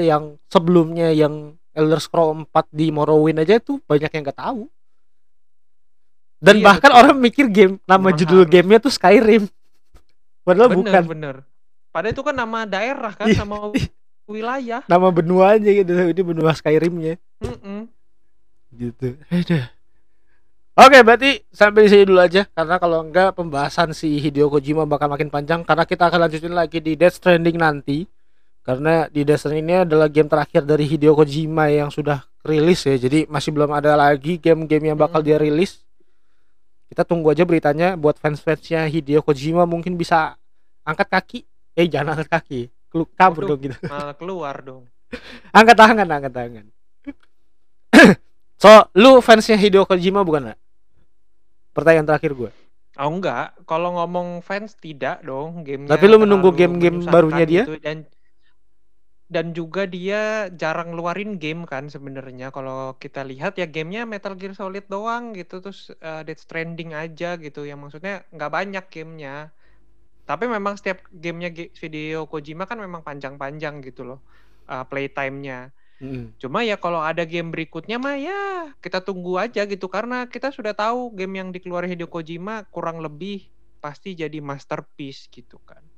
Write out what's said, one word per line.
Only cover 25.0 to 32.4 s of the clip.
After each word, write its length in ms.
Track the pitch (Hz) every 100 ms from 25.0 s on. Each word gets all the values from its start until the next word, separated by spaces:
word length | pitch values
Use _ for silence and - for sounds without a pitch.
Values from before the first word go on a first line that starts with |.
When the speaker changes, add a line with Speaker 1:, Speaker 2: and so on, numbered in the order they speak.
| 147
Speaker 1:
makin 240 | 143 151
panjang, 320 | 143 143 165
karena 240 | 170 156 165
kita 240 | 180 170
akan 160 | 170 165
lanjutin 240 | 156 170
lagi 320 | 175 165 165
di 160 | 156 147
Death 240 | 175 -
Stranding 320 | 180 175 165 165
nanti. 480 | 160 143 139 143 190 - - - - - -
Karena 400 | 127 151 165 147
di 160 | 151
Death 240 | 143 147 143
Stranding 160 | 151
ini 120 | 156 180 180
adalah 240 | 156 156
game 160 | 147 151
terakhir 400 | 156 143 170 143
dari 160 | 151
Hideo 320 | 151 156 151 151
Kojima 560 | 151 143 156 156 151
yang 160 | 147 143
sudah 320 | 147 151 139 - -